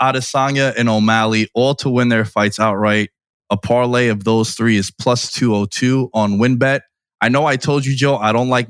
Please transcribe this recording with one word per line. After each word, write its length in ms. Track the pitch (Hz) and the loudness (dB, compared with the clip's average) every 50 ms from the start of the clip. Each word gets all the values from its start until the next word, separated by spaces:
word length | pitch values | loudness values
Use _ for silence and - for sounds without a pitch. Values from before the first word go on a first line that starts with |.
Adesanya, 760 | 127 135 131 131 127 - - 139 135 139 139 139 135 131 113 | 0 0 0 -2 -4 -4 -2 0 0 0 0 0 0 0 0
and 120 | 113 120 117 | 0 0 2
O'Malley 600 | 110 107 107 110 113 113 110 110 110 110 107 - - | 2 2 2 2 2 2 2 2 0 0 -2 -2 0
all 200 | 117 123 135 139 | 0 0 0 0
to 140 | - - 139 | -2 -2 -2
win 180 | 123 123 123 120 | 0 0 0 2
their 160 | 117 113 110 | 0 0 -2
fights 360 | 104 - 107 104 104 - - | -2 -2 -2 -2 -2 0 0
outright. 500 | 110 110 101 101 107 104 104 107 104 - _ _ _ _ _ _ _ - | -2 -2 0 0 0 0 0 0 -2 -4 _ _ _ _ _ _ _ -6
A 60 | 104 | -6
parlay 520 | 101 - - 120 123 123 123 123 123 123 117 | -4 -2 0 0 0 0 2 2 2 2 0
of 160 | 107 104 95 | 0 -2 0
those 300 | 110 113 113 110 - - | 0 0 0 0 -2 -4
three 220 | - 113 117 110 | -2 0 2 2
is 140 | 101 95 - | 0 0 -4
plus 400 | - - - 127 123 120 - - | -8 -4 -2 -2 -2 -2 -2 -6
two 240 | - - 131 117 107 | -6 -2 0 0 0
oh 100 | 101 101 | 0 -2
two 460 | 101 - - 127 127 131 135 127 - | -4 -4 -2 0 0 0 0 -2 -2
on 200 | - 110 107 104 | -2 -2 0 0
WynnBET. 480 | 101 98 117 127 131 117 135 135 139 139 - _ _ _ _ _ _ - | 2 2 2 2 2 2 2 0 0 -2 -4 _ _ _ _ _ _ -2
I 80 | - 117 | 0 0
know 160 | 123 139 156 | 2 2 2
I 100 | 151 135 | 0 -2
told 300 | 127 - 147 143 147 139 | -2 -2 -2 -2 -2 -2
you, 100 | 135 135 | -2 -2
Joe, 200 | 123 139 143 139 | 0 0 0 2
I 140 | 104 104 107 | 2 2 2
don't 180 | 110 117 127 127 | 2 2 0 0
like 180 | 127 123 120 | 0 0 -2